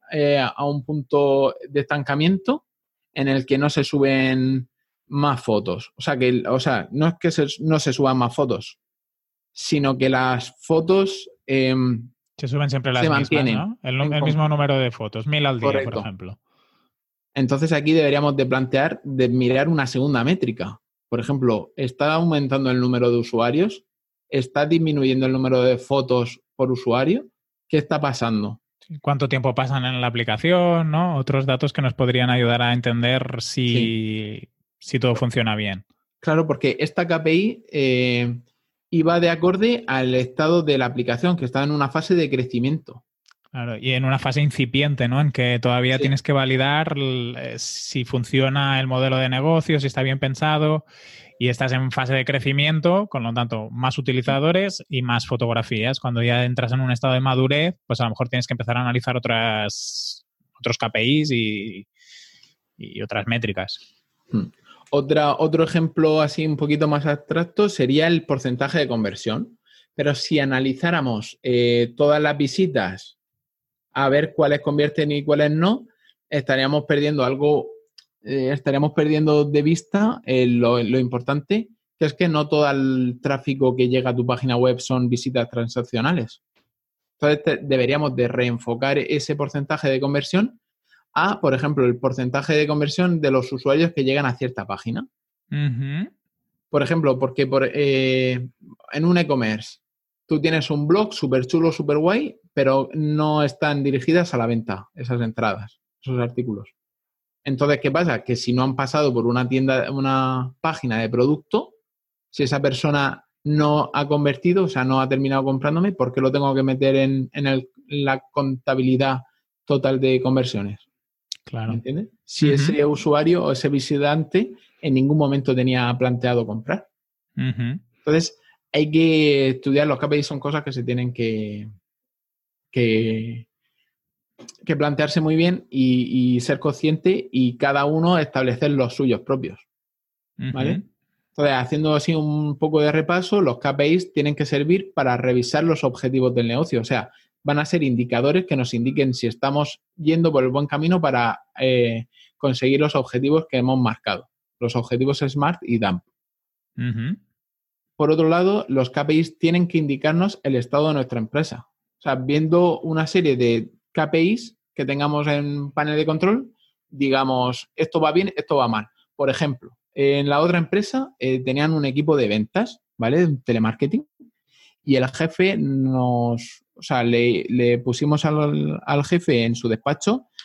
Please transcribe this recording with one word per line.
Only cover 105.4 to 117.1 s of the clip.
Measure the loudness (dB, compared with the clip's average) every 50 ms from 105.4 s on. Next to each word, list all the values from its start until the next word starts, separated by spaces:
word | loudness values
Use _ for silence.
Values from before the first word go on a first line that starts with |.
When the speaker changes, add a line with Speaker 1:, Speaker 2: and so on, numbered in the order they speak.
| -2 -2 -2 -4 -8 -14 _ _ _ _ _ _
Speaker 1:
esos | -8 -6 -4 -2
artículos. | -2 -2 -4 -6 -6 -4 -6 -8 -10 -16 _ _ _ _ _ _ _ _ _ _ _ _ _ _ -6
Entonces, | -6 -2 0 2 2 2 0
¿qué | 0 0
pasa? | 0 0 0 0 -2 -2 -2
Que | -4 -4
si | -4 -2 -2
no | 0 0 0
han | 0 -2
pasado | -4 -4 -2 0 0 0 2 0
por | 0 0
una | 0 0 0 -2
tienda, | 0 0 0 2 2 0 0 -2 -2
una | -4 -4 -2 0 0 0 0 -2 -2 -4 -6 -8 -8 _
página | -6 -4 -4 -4 -4 -4 -2 -2
de | -2
producto, | 0 0 2 2 2 0 -2 -2 _ -4 -4 -4 -6 _ _ _ _ _ _ _ _ _ _ _ _
si | -4 -4 -2
esa | 0 0 0
persona | 0 0 0 0 0 0 2 2 0 0 -2 -6 _ _ _ _ -4
no | 0 2 4 4 4 4 2 2 0 -2
ha | -2 0
convertido, | 0 0 2 2 0 0 0 0 2 2 2 2
o |
sea, | 0 0 -2 0
no | 2 2 2
ha | 2
terminado | 2 0 0 0 0 0 0 0
comprándome, | 0 -2 0 0 0 0 2 0 0 0
¿por | 0 -2 -2
qué | 0 0
lo | 0 2
tengo | 2 2 0 0 2
que | 2
meter | 0 0 0 2 2 2 4
en, | 4 2 2